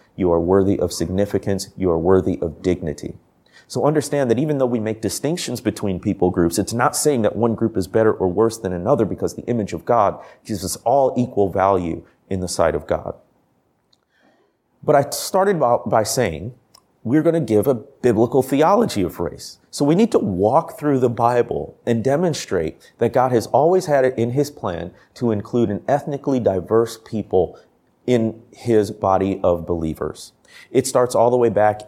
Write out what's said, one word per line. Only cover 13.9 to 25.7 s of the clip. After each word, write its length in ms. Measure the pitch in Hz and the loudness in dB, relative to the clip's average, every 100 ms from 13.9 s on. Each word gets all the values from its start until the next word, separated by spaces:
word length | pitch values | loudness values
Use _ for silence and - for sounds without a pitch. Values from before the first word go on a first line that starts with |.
| _ _ _ _ _ _ _ _ _ | _ _ _ _ _ _ _ _ _
But 140 | - 147 | 2 2
I 140 | 135 | 2
started 500 | - - 190 196 175 | -4 -4 0 2 2
by, 160 | 123 120 | 2 0
by 200 | - 117 | 2 0
saying 500 | 107 - 110 76 101 - _ _ _ _ | 0 0 -2 -4 -10 -14 _ _ _ _
we're 200 | 110 151 | -2 2
gonna 180 | 156 165 | 2 0
give 260 | 113 104 120 | 2 2 2
a 80 | |
biblical 680 | 120 - _ 123 107 123 143 | 0 -4 _ 2 4 4 2
theology 580 | - 139 160 202 226 - | 0 2 2 2 0 -2
of 200 | 87 - | -4 -4
race. 380 | 85 82 - - _ | -8 -8 -16 -20 _
So 160 | - 143 | -2 2
we 80 | |
need 180 | 170 233 | 4 2
to 60 | - | 2
walk 600 | 202 90 104 147 160 - | 0 0 2 2 0 -4
through 200 | 147 135 | -2 2
the 100 | 123 | 0
Bible 720 | 110 120 123 113 73 76 - - | 2 2 2 0 -4 -8 -8 -2
and 180 | 117 | -2
demonstrate 720 | 120 143 180 143 - 95 80 - - _ | 0 0 0 -4 -4 -4 -4 -8 -18 _
that 160 | 117 | -2
God 180 | 131 127 | 2 2
has 140 | 123 104 | 0 0
always 400 | 120 156 185 151 | 2 4 2 2
had 180 | 143 | 2
it 140 | 131 120 | 2 0
in 140 | 117 | -2
his 180 | 131 143 | -2 -4
plan 400 | - 107 85 90 - _ | -4 -8 -6 -8 -14 _
to 160 | - 120 | -6 -2
include 400 | 104 98 123 110 | -2 -2 0 0